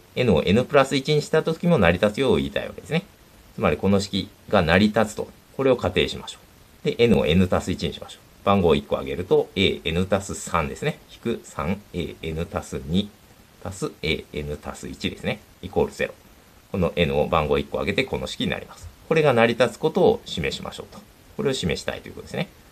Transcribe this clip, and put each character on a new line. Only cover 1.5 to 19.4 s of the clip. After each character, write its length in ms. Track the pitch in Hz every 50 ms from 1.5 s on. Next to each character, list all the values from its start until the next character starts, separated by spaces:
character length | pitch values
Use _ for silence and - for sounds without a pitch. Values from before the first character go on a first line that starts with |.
| 160 - -
も 100 | 175 170
成 140 | 131 90 85
り 20 | 90 90
立 140 | 110 104 107
つ 80 | 107
よ 120 | 104 98 92
う 40 |
言 100 | 71 67
い 40 | 69
た 120 | - 64 57
い 40 |
わ 60 | - -
け 80 | -
で 60 | -
す 20 | -
ね。 140 | 147 175 - - - _ - - - - - - -
つ 80 | -
ま 80 | 110 87
り 80 | 76
こ 100 | - - 95
の 100 | 101 98
式 300 | 95 - - 95 90 - - - - -
が 140 | 107 101 85
成 140 | 78 85 95
り 80 | 107
立 260 | - - 113 110 - -
つ 20 |
と、 120 | - - - - - _ _ -
こ 80 | - 135
れ 60 | 135
を 80 | 123
仮 160 | - - - -
定 140 | 82 71
し 100 | - -
ま 100 | 62 -
し 80 | - -
ょ 40 | - - - - - - - - - -
う。 20 |
で、 100 | 151 -
N 220 | - 120 120 98 69
を 80 | 57
N 200 | 65 82 92 92 -
足 140 | 101 82 -
す 60 | 98
一 160 | 87 - 95
に 60 | 71 -
し 80 | -
ま 80 | - -
し 60 | -
ょ 40 | - - - - - -
う。 20 |
番 160 | - 101 98
号 80 | 87 85
を 60 | 71
一 120 | 71 -
個 80 | - -
上 100 | - 67
げ 100 | 69 71
る 100 | 87 92
と、 240 | - 151 147 - - -
エ 60 | 95
ー 200 | 95 82 - - -
エ 80 | 80
ヌ 160 | 80 87 95 95
足 180 | 101 95 -
す 80 | - -
三 320 | - - - - 85 78
で 80 | 69 60
す 80 | - -
ね。 160 | 151 - - - -
引 80 | - -
く 220 | - 117 - - -
三、 380 | - - - 71 80 101 202 - - -
エ 40 |
ー 180 | 87 80 - - - -
エ 100 | 82 80
ヌ 140 | 80 85 -
足 140 | - 85 -
す 160 | - - 69 67
二 240 | 71 82 98 208 208 - _ - _ - - - _ _ _ -
足 120 | 95 92
す 160 | - 151 - - - -
エ 40 |
ー 180 | 80 76 - - - -
エ 100 | 76 73
ヌ 140 | 73 73 71 -
足 160 | 69 - -
す 80 | -
一 220 | 62 65 - - 90
で 80 | -
す 60 | - -
ね。 160 | 101 107 - - _ - _
イ 80 | - 95
コ 140 | - - 73
ー 40 |
ル 40 | -
ゼ 140 | - - -
ロ。 80 | - - - - - - - _ _ _ - _ _
こ 60 | -
の 160 | 101 85 - -
N 220 | 85 87 71 69 73
を 80 | 69
番 200 | - 80 80 76
号 100 | 69 71
一 80 | 73 73
個 140 | - - 67
上 60 | 69
げ 60 | 85 98
て 100 | 135 131
こ 140 | - -
の 100 | 65 64
式 160 | - - - 123
に 60 | 85
な 80 | 58 -
り 60 | -
ま 120 | - -
す。 100 | - - - - - - -
こ 40 | 160
れ 80 | 160 151
が 100 | 143 120
成 140 | 113